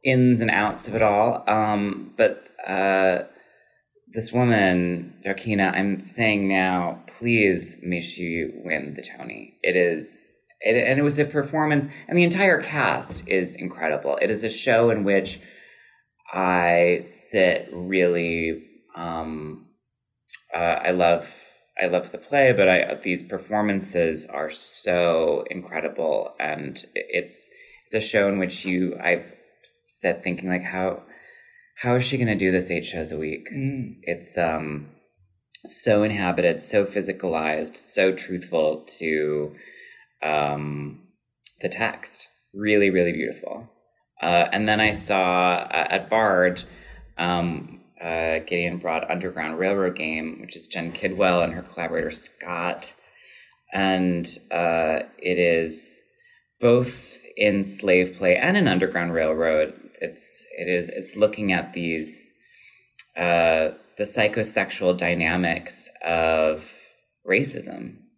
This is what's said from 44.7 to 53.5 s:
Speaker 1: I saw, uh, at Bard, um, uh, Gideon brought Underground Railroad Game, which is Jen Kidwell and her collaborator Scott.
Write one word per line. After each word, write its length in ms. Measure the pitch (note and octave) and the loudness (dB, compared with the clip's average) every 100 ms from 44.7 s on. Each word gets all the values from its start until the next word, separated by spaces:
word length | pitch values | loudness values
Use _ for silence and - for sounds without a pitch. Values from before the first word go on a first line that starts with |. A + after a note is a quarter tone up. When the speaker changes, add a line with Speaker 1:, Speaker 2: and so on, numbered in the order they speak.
| G#2+ | 2
Speaker 1:
I 120 | G#2+ | 2
saw, 600 | G#2 - F#2+ F#2 F2+ F2+ F2 | 0 0 2 2 4 4 2
uh, 320 | - E2 - | -2 -2 0
at 180 | G2 F#2+ | -2 0
Bard, 540 | A2 A2 F#2 F2+ - - - - - - - | 2 4 4 4 2 -10 -18 -20 -20 -18 -6
um, 640 | F2 F2 E2+ E2 - - _ _ | 0 0 0 -4 -10 -20 _ _
uh, 400 | E2+ E2 E2 D#2+ | -6 -2 0 -2
Gideon 380 | D#2+ F2+ F2 F2 | -2 -2 -2 -4
brought 320 | F2 D#2+ - | -4 -4 -4
Underground 480 | F2+ F#2 F2 D#2 D#2+ | -4 -4 -6 -8 -2
Railroad 380 | F#2+ G2 F#2 F2+ | 0 2 0 -2
Game, 440 | D#2 D#2+ D#2+ - | -6 -4 -6 -10
which 140 | - - | -14 -16
is 120 | - | -12
Jen 240 | F2+ E2 | -8 -8
Kidwell 500 | - F#2+ F#2+ F#2+ F2 | -4 -4 0 2 4
and 120 | D#2+ | 2
her 100 | E2+ | -4
collaborator 480 | F2 - E2 E2 D#2 | -12 -10 -6 -4 -4
Scott. 840 | - - _ F2 F2 F2 - - - _ _ - - - | -6 -12 _ -10 -6 -4 -6 -10 -20 _ _ -20 -20 -20